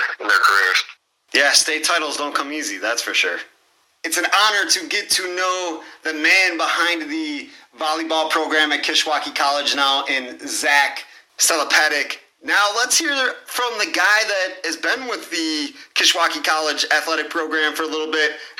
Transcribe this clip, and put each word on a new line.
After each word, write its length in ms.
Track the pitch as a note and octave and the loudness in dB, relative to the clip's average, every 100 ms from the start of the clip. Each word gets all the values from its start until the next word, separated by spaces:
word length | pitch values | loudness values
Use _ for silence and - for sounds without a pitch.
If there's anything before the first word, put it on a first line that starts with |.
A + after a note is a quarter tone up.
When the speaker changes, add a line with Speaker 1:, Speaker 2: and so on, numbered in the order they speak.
| - - | 0 -4
Speaker 1:
in 80 | G#2 | 0
their 160 | G2 | 4
careers. 400 | F#2+ G2 F#2 F#2 - - _ _ _ | 4 4 2 0 -2 -12 _ _ _
Speaker 2:
Yeah, 240 | B2+ C#3+ B2+ | 2 4 4
state 320 | - D#3 D#3 | 2 0 0
titles 300 | E3+ D3+ D3 | 0 -2 -4
don't 180 | D3 C#3+ | -4 -4
come 160 | C#3+ | -4
easy, 260 | D3+ B2+ F#2+ | -6 -6 -6
that's 240 | G#2+ A#2 | -4 -2
for 120 | - | -2
sure. 260 | F#2+ F#2 E2+ - _ _ _ _ _ | 0 0 -2 -10 _ _ _ _ _
It's 140 | E3 E3 | -4 -2
an 100 | E3+ | 2
honor 420 | F#3+ G#3+ G3+ F3 | 4 4 2 0
to 180 | F#3+ F3 | 0 0
get 220 | G#3 G#3 | -4 -2
to 240 | - F#3 F3+ | -2 -2 -2
know 480 | F#3 F#3 F3 D#3+ - - | -2 -2 -4 -6 -12 -10
the 100 | D#3 | -8
man 440 | D3+ D#3+ F#3+ F#3 E3 | -2 4 4 4 2
behind 520 | D#3+ C#3+ E3+ E3+ D3 | 0 2 0 0 -4
the 400 | D#3+ D#3 C#3+ C3+ - - - | -6 -6 -8 -10 -18 -20 -6
volleyball 500 | D#3 D#3+ D#3+ D#3+ D#3 | -2 -2 0 0 2
program 420 | E3 D3+ D#3 D3+ | 0 2 2 2
at 120 | D3 | 0
Kishwaukee 520 | D3+ D#3 D#3+ D3 D3 - | 0 0 0 -2 -2 -2
College 400 | C#3+ C#3+ C#3 C#3+ | 0 0 0 0
now 280 | C#3 C#3 C#3 | 2 0 0
in 340 | C3+ B2 - C3+ | -4 -4 -12 -8
Zach 600 | A2 D3+ C#3+ C3+ - - - _ - | -4 2 4 2 -2 -14 -20 _ -2
Selepetic. 800 | - E3 C#3 - D#3 D3 C3 - _ _ | 0 2 2 2 2 2 -4 -6 _ _
Now 260 | C#3+ F#3 G#3 A3 | -2 2 2 2
let's 220 | B3 - | 2 2
hear 380 | D#4+ C#4 B3+ - - | 0 0 -2 -2 -8
from 320 | - B3 A3 | -4 -4 -2
the 80 | F#3+ | -2
guy 380 | F3 F#3+ G#3+ G#3+ | 2 4 4 2
that 400 | G3 F#3 - - | -2 -2 -4 -8
has 100 | D#3+ | -4
been 320 | E3 A#3+ B3+ | -2 -2 -4
with 220 | F#3+ - | -8 -6
the 440 | E3+ D#3+ D#3 C#3 - - | -4 -2 -2 -4 -8 -8
Kishwaukee 500 | - F3+ F3+ E3 D3+ | 0 2 4 2 0
College 420 | C#3+ D#3 D#3 C#3+ - | 0 0 0 -2 0
athletic 380 | D3+ D#3 D#3 D3+ | 0 2 -2 -2
program 460 | E3+ D#3 D#3 D#3 D#3 | -4 -2 0 0 0
for 80 | |
a 40 | D#3 | -4
little 240 | D#3 D#3 | -4 -2
bit, 260 | D#3 D3+ - - - | 0 0 -2 -14 -14